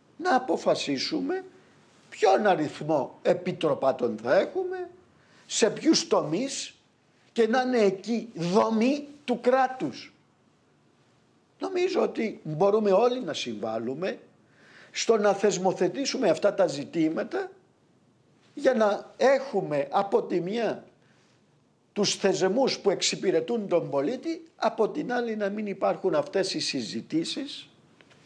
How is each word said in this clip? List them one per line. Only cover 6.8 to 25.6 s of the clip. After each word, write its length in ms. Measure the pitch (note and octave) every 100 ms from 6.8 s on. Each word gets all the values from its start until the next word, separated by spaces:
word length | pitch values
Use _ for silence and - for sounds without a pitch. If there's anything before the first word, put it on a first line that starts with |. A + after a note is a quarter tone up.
| _ _ _ _ _
και 160 | - A3
να 120 | B3+
είναι 180 | B3+ B3
εκεί 500 | G3 F#3+ G#3 A3+ -
δομή 720 | - F3 G3+ A3 A3 B3 D4 - -
του 160 | - A#3+
κράτους. 720 | B3 C4 B3+ B3+ G#3 - - _ _ _ _ _ _ _ _ _ _ _ _ _ _ -
Νομίζω 440 | F#4+ F4+ F4+ A3+
ότι 380 | G#3 B3 A3 -
μπορούμε 480 | D#3 D3+ G3+ G#3+ G#3
όλοι 300 | F#3+ B3 B3+
να 120 | F3+
συμβάλλουμε 840 | B2+ B2 G#2+ A2+ A2+ A#2 C#3 G3 - - _ _ _ - - -
στο 260 | - - A3
να 160 | G3+
θεσμοθετήσουμε 960 | F#3 G#3 F3 F#3 - F3 B3 C4+ D#4 G#3
αυτά 260 | D#3 G3+
τα 120 | F#3+ E3+
ζητήματα 840 | C#3 C3+ E3+ D#3 D#3+ - F#4 F#4+ - _ _ _ _ _ _ _ _ _ -
για 180 | C#4
να 360 | A#3 G#3 G#3 - -
έχουμε 720 | B3+ C4+ - G3 D#3 D3 C#3+
από 320 | G3+ G3 A#3
τη 180 | E3 E3+
μια 440 | F3 A#3 G#3 C3 - _ _ _ _ _ _ _ _ _ _
τους 240 | - G3 -
θεσμούς 640 | G3 D3+ F#3 A3+ A#3 -
που 120 | G3
εξυπηρετούν 800 | E3+ - E3 F#3+ D#3+ E3 A#3 F#3+
τον 220 | E3+ D3
πολίτη, 520 | C#3 D#3 B3+ E4 E4 - -
από 320 | - - G#3
την 240 | D4 C4
άλλη 240 | B3 A#3 A3
να 120 | G3
μην 180 | G#3